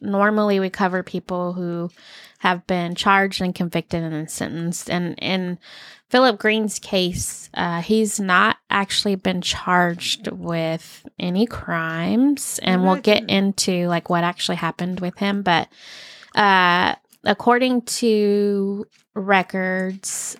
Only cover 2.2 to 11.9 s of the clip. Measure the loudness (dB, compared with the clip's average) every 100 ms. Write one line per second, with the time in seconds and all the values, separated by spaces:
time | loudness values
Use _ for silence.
2.2 | -20 _ -2 -2 -2 -2 -2 -2 2 4
3.2 | 2 -2 -4 -2 -2 -2 -4 -4 -4 -6
4.2 | -8 -6 -6 -4 -6 -6 -4 -4 -4 -6
5.2 | -4 -2 -4 -8 -12 -20 -20 -20 -2 2
6.2 | 4 2 0 0 -2 -6 -4 -2 0 -2
7.2 | -6 -10 -12 -6 -4 -2 0 2 2 -2
8.2 | 2 4 4 0 -2 -2 0 -2 -2 0
9.2 | -2 -2 -4 -4 0 2 2 0 -6 -6
10.2 | -8 -8 -6 -2 -2 -4 -8 -20 -18 -8
11.2 | -2 0 0 -2 -6 -4 -4